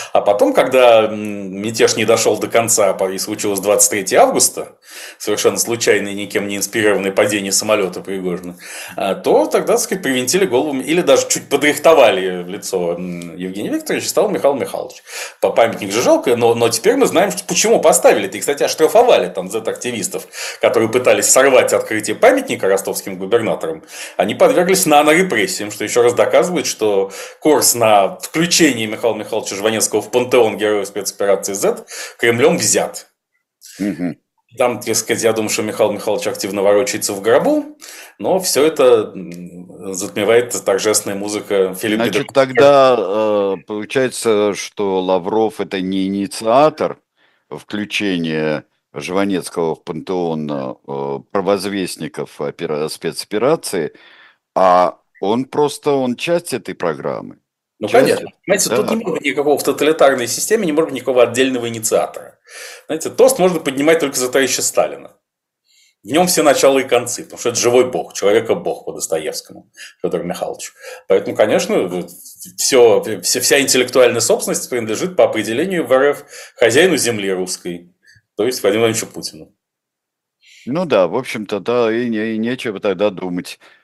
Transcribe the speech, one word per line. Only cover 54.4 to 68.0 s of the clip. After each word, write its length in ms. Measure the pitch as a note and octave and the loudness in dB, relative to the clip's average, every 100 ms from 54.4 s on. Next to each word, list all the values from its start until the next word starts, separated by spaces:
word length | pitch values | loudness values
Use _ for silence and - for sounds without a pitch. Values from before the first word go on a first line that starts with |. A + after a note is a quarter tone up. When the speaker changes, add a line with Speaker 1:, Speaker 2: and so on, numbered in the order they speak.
| _ - | _ 2
Speaker 2:
а 440 | F#2 F2+ F2+ - _ _ | 4 6 4 0 _ _
он 240 | G2 A#2 C3 | -4 -2 -2
просто, 460 | - D3 - D3+ | -2 -2 0 -2
он 240 | C#3 B2+ A#2+ | 0 0 -4
часть 380 | - E3+ E3+ | -2 -2 -2
этой 220 | A#2+ - F#2 | -8 -8 -4
программы. 640 | E2+ C#2+ C#2+ A#1+ G1+ G1+ _ _ _ _ | -4 -4 -6 -8 -10 -18 _ _ _ _
Speaker 1:
Ну, 100 | G#2+ | 0
Speaker 2:
Часть 160 | A#3+ B3 | 2 4
Speaker 1:
конечно. 200 | G#2 - | 0 -4
Speaker 2:
этой, 60 | _ - | _ -4
Speaker 1:
Понимаете, 240 | G3 - | -2 0
Speaker 2:
да. 60 | A2+ | 0
Speaker 1:
тут 120 | - | 0
не 40 | A3+ | -2
может 160 | A3+ - | -4 -4
быть 60 | C#3+ | -4
никакого 320 | C3+ C#3+ C3+ | -2 0 0
в 60 | |
тоталитарной 640 | E3 C3+ D3+ D#3+ C#3+ C3 A#2+ | 0 0 0 4 4 4 -2
системе, 380 | - - A3 F#3 | -6 -2 0 0
не 60 | |
может 200 | D3 D#3 | 0 -2
быть 40 | C3 | -4
никакого 280 | C3 B2 | -2 4
отдельного 440 | A#2 A#2+ C3+ B2+ A#2 | 4 4 0 0 -6
инициатора. 720 | A2+ A2+ G2 D2+ - - _ _ - - - _ | -6 -2 0 -2 -8 -18 _ _ -20 -18 -20 _
Знаете, 220 | D#3 F#3 | -8 -8
тост 280 | - C4 C4 | 4 4 4
можно 200 | F3+ E3 | 0 0
поднимать 400 | D3 C3 D3 E3 | -4 -2 2 2
только 180 | D3 C3+ | 0 -2
за 120 | B2+ | -2
товарища 300 | C3+ C3 - | 0 0 -2
Сталина. 500 | - - D#2 C#2+ C#2 _ _ _ _ _ _ _ _ _ | -2 0 -2 -4 -18 _ _ _ _ _ _ _ _ _
В 40 | F#2+ | -2
нём 200 | C#3+ F3+ | 2 2
все 160 | - | 2
начала 360 | D3+ C3 C#3+ C3+ | 4 6 4 4
и 40 | B2 | 2
концы, 360 | A#2+ - - | 0 -2 -10
потому 160 | - - | -12 -6
что 100 | A#2+ | -4
это 100 | A2+ | 0
живой 320 | A#2+ B2 B2+ | 4 4 4
бог, 220 | E2 | 0